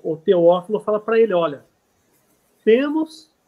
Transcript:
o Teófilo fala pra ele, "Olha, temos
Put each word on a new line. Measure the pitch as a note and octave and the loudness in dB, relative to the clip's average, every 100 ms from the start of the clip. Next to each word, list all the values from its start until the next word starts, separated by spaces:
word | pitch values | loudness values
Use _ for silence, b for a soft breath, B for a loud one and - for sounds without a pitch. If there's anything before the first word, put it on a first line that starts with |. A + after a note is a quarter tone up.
o | F3+ D#3 | -8 -6
Teófilo | G3+ F3+ E3+ F3+ F3 G#3 | -2 2 4 2 -2 -8
fala | - G#3 | -4 -6
pra | G#3+ A3+ | -2 0
ele, | A3+ | 0
"Olha, | F3 E3 C3+ - _ _ _ _ _ _ _ _ _ | 0 -4 -6 -18 _ _ _ _ _ _ _ _ _
temos | G#3+ A#3 D4 D#4 D#4 - _ _ | 0 2 0 -4 -8 -12 _ _